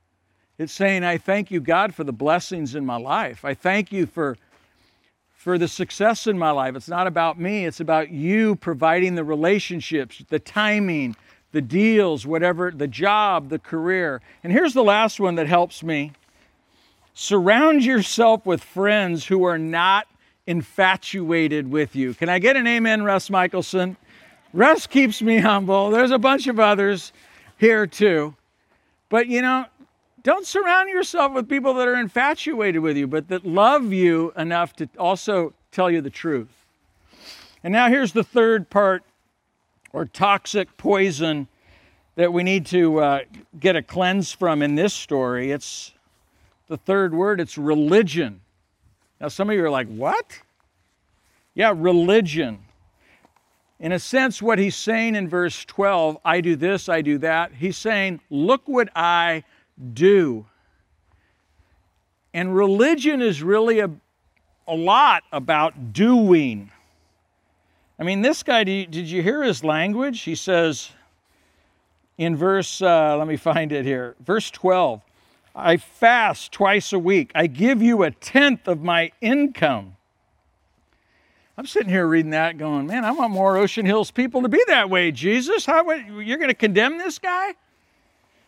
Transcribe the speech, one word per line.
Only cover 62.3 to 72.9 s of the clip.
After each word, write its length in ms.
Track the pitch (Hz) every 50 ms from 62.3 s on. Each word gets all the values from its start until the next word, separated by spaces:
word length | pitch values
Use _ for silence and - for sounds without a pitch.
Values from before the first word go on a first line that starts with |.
| -
And 200 | 170 180 185 185
religion 680 | 190 202 196 196 202 240 294 330 302 240 294 302 269 247
is 200 | 226 175 143 151
really 360 | 175 202 214 220 233 226 220
a, 120 | 208 185 156 - _ _ _ _ _ _ _ _ _ _ _ _ _ -
a 60 | 165
lot 480 | 160 165 180 202 247 294 285 208 170 - _ -
about 640 | 143 131 123 160 151 151 160 151 147 127 117 101
doing. 760 | 135 202 233 254 240 220 196 180 165 147 127 113 104 101 101 _ _ _ _ _ _ _ _ _ _ _ _ _ _ _ _ _ _ _ _ _ _ _ _ _ -
I 40 | -
mean, 180 | 175 190 196
this 220 | 214 262 311 - -
guy, 220 | - 247 226 214
do 80 | 190 190
you, 120 | 196 190
did 220 | 170 156 165 180
you 160 | 156 165 185 160
hear 200 | 190 254 302 294
his 220 | 247 175 120 -
language? 560 | 156 151 156 165 196 208 233 262 285 247 226
He 140 | - 160 165
says 560 | 156 - - 185 170 170 165 147 - - - - _ _ _ _ _ _ _ _ _ _ _ _ _ _ _ _ _ _ _ _ _ _ _ _ -
in 180 | 165 170 165
verse, 460 | 143 165 190 190 196 175 - - - 190
uh, 340 | 185